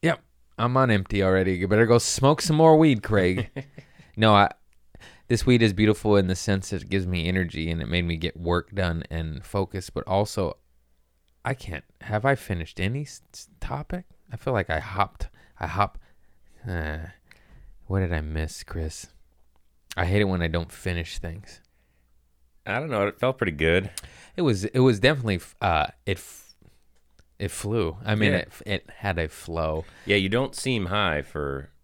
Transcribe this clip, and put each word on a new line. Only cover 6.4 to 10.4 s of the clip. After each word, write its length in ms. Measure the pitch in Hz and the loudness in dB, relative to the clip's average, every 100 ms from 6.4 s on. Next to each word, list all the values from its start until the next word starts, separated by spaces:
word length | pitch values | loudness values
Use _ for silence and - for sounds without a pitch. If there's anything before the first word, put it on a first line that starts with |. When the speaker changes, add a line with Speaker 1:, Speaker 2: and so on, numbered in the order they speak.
| - 98 92 | -2 -2 -2
Speaker 1:
that 100 | 92 | -8
it 80 | - | -4
gives 180 | 95 90 | -4 -2
me 180 | 90 82 | -2 0
energy 460 | 95 87 76 80 | -2 -2 -4 -4
and 100 | 82 | -4
it 60 | 64 | -2
made 160 | 87 | -2
me 140 | 85 82 | -2 -4
get 180 | 82 80 | -6 -6
work 400 | 85 87 - 98 | -2 -2 -2 -4
done 280 | 90 82 - | -2 -4 -6
and 360 | 80 80 73 - | -8 -8 -10 -8
focus, 440 | 101 95 98 - | -6 -4 -8 -8
but 160 | - - | -10 -4
also, 520 | 95 104 - | -2 -2 -2